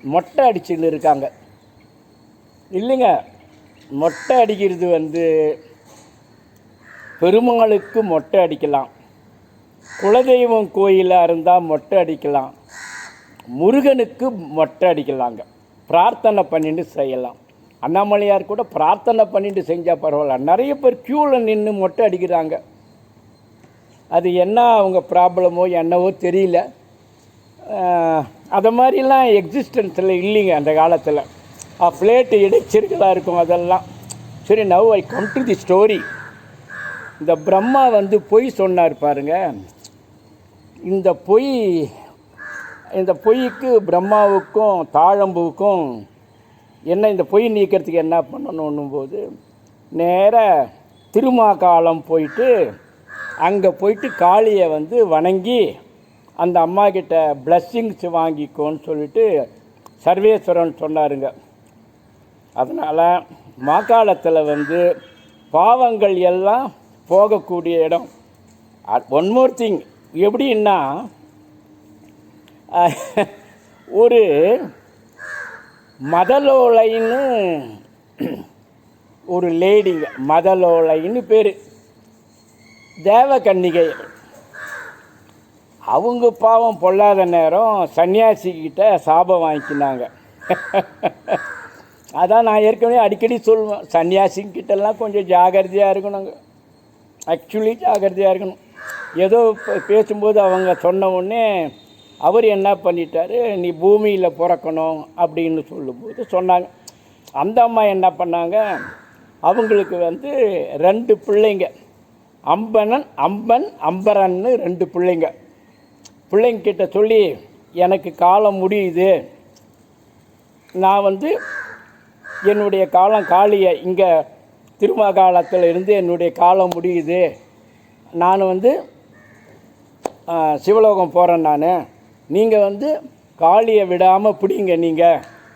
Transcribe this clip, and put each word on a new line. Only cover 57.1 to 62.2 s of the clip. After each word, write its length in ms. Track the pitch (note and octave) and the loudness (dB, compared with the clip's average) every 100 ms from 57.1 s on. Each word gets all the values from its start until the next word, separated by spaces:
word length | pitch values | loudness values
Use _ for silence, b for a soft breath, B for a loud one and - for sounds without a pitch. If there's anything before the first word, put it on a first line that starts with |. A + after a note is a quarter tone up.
| E3 D#3 C#3 C3+ | 0 0 -2 0
பிளஸ்ஸிங்ஸ் 560 | F3 E3+ A#3 A3+ F3+ | 0 0 -6 -6 -8
வாங்கிக்கோன்னு 800 | G#3 E3+ E3 D3+ D3 - D3+ D#3 | -4 -2 -2 -4 -10 -6 -6 -6
சொல்லிட்டு 640 | - D3+ D3 A3 A3 D#3 B2 - _ _ _ _ | -8 -8 -4 0 2 0 -4 -12 _ _ _ _
சர்வேஸ்வரன் 720 | D#3+ F#3 G#3+ G#3+ - E3+ E3 D#3 | -2 2 2 2 0 0 -2 -4
சொன்னாருங்க. 520 | D#3 D#3 D3 C#3 C3 - _ _ _ _ _ _ _ _ | -6 -2 -2 -4 -8 -10 _ _ _ _ _ _ _ _